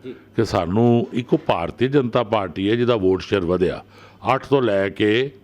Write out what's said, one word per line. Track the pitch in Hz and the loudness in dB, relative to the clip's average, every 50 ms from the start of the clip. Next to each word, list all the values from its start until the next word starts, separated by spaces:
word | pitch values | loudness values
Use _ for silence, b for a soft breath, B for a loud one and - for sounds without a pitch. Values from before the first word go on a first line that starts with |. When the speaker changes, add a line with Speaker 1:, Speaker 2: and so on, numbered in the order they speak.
| - | -16
Speaker 1:
ਜੀ। | - - - - - - | -18 -18 -18 -20 -10 -4
Speaker 2:
ਕਿ | - 113 | -4 -2
ਸਾਨੂੰ | 92 104 101 87 82 92 110 117 120 120 120 110 - - | 0 0 -2 0 0 0 2 4 4 4 2 0 -2 -6
ਇੱਕੋ | 120 120 - - - | -8 -4 -2 -2 -2
ਭਾਰਤੀ | - - 110 87 85 82 - - 117 131 | 0 0 -2 -2 -2 -6 -4 -4 -2 0
ਜਨਤਾ | 139 143 131 120 - 127 117 | 2 0 0 0 0 -2 -2
ਪਾਰਟੀ | 104 110 107 95 90 76 95 95 101 | 0 -2 -2 -2 -4 -4 -4 -2 0
ਹੈ | 113 | 0
ਜਿਹਦਾ | 120 120 117 120 | 0 2 0 0
ਵੋਟ | 110 92 92 95 90 | 2 2 2 0 0
ਸ਼ੇਅਰ | - - 104 101 87 | -2 -2 -2 -2 0
ਵਧਿਆ, | 82 90 87 92 80 - - - B B B B B B B B 110 127 | 0 0 2 0 0 -2 -4 -12 B B B B B B B B -2 -2
ਅੱਠ | 135 - - | -2 0 0
ਤੋਂ | 135 139 | 0 2
ਲੈ | 123 113 101 98 98 98 | 2 2 0 0 0 -2
ਕੇ | 95 - 110 104 107 113 131 143 - - | -2 0 0 2 2 0 -2 -4 -6 -6